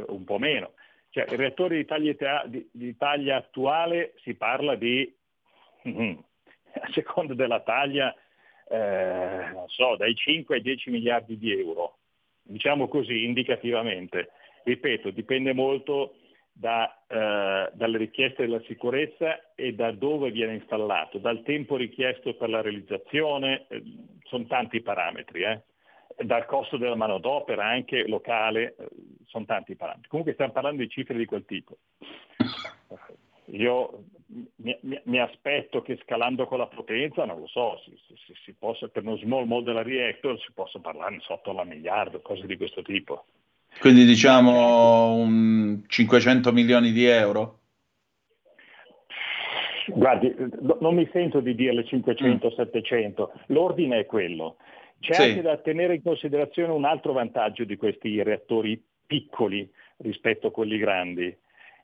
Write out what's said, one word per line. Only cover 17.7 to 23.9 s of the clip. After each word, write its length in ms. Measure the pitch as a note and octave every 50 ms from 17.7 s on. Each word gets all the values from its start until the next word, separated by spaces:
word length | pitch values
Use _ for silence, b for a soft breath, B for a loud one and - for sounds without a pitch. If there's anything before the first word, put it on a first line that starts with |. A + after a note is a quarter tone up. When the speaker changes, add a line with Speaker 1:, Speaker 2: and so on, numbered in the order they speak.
| -
Speaker 1:
dalle 240 | G#2 A#2+ A#2 A2+ A2
richieste 480 | A2 A2 - - C3 - - - C3
della 160 | A#2 A#2 A2+ A2+
sicurezza 840 | - A#2 - - A#2+ B2+ C#3 D#3 D3 - _ E3 D#3+ D#3+ - - _ _
e 200 | - C3 B2+ A2+
da 160 | G#2 A#2+ A2+ A#2
dove 380 | G2+ C3+ C#3+ D#3 D3 C#3 B2+
viene 240 | G#2+ A2+ A2+ A2 A2
installato, 640 | G#2 - - A2+ G#2+ G#2+ G#2 G2 E2 D#2 - - G2+
dal 240 | F#2+ A#2 A#2 A2 -
tempo 340 | - D3 D3+ C#3 - C#3+
richiesto 580 | B2+ B2 G#2+ - - C3 B2+ B2 - - B2 A2+
per 140 | - A#2+ A2+
la 140 | A2 A2 G#2+
realizzazione, 1040 | G#2+ G#2 G2+ F#2+ - G2+ F#2+ - - - D3 D#3 D3+ C#3+ C#3 C3+ C3+ C3+ C3+ - _
eh, 140 | A#2+ A2+ - -